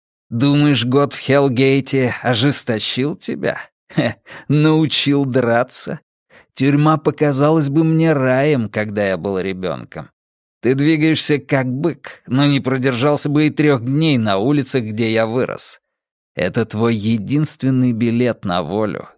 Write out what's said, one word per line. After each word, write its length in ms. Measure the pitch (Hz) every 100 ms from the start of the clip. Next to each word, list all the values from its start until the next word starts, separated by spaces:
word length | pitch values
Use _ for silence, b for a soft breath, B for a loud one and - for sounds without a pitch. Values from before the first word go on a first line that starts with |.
| _ _ _
Думаешь, 540 | 113 143 143 147 131
год 280 | 120 135 143
в 60 | -
Хеллгейте 960 | - 139 139 120 135 139 135 135 127 -
ожесточил 960 | 117 117 143 135 - 110 - - 139 196
тебя? 440 | - - - - - _ -
Хе, 220 | - 120 - B B -
научил 760 | 147 156 156 156 - 143 143
драться? 760 | 135 127 120 117 120 - - - _ _ _ b b
Тюрьма 420 | - 135 143 151 156
показалась 720 | 151 - 147 135 147 165 139
бы 160 | 147
мне 280 | 160 160 165
раем, 560 | 147 131 127 147 139 107
когда 380 | 107 107 104 98
я 100 | 92
был 220 | 95 95
ребёнком. 720 | 92 92 90 65 - 82 76 _ _ _ _ _
Ты 120 | 117
двигаешься 640 | 135 147 160 160 156 - 147
как 280 | - 139 127
бык, 560 | 127 165 - - - -
но 200 | 127 143
не 140 | 139
продержался 680 | 131 131 131 120 147 139 147
бы 180 | 147 151
и 40 |
трёх 340 | - 151 135
дней 340 | 120 139 160 131
на 200 | 110 98
улицах, 460 | 117 147 127 135
где 280 | 107 107 113
я 140 | 110 113
вырос. 540 | 120 110 - - - _ _ _ _ _
Это 300 | - 90 120
твой 300 | 110 107 117
единственный 1000 | 117 107 113 95 143 151 - 131 131 127
билет 520 | 113 117 117 123 113
на 180 | 98 87
волю, 460 | 78 101 107 76 -